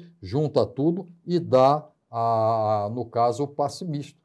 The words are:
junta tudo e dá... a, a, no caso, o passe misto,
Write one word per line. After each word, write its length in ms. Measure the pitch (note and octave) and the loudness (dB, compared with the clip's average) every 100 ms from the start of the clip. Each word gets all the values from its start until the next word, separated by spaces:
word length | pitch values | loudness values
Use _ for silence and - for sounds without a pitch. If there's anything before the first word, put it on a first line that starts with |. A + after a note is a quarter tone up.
| - _ | -12 _
junta 420 | F#2 C3 D3+ C3+ | -6 -4 0 0
tudo 420 | G#2 - D3+ F3 E3+ - - | 0 0 -2 -2 -6 -14 -4
e 140 | F3 | -4
dá... 440 | A#2 B2+ C3 D3+ - _ _ | 2 6 6 4 -4 _ _
a, 760 | A#2 A#2 A2+ A2 A2+ G#2+ G#2+ | -4 0 0 0 0 0 -2
a, 40 | G#2 | -2
no 140 | A#2+ | -6
caso, 380 | A#2 A#2 A#2+ A#2 | -4 0 0 0
o 60 | C#3+ | -4
passe 360 | - C#3 - | -4 -6 -6
misto, 360 | F#3 C#3+ C#3 _ | -8 -8 -10 _